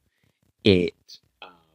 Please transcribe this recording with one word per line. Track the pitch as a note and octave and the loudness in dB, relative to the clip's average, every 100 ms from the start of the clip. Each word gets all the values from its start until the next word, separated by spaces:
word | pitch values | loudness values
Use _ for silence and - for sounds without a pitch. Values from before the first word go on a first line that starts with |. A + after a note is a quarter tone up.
| _ _ _ _ _ _ | _ _ _ _ _ _
It, | A2 F#2 E2+ - - - _ _ | 0 2 0 -8 -20 -20 _ _
um, | - _ _ | -20 _ _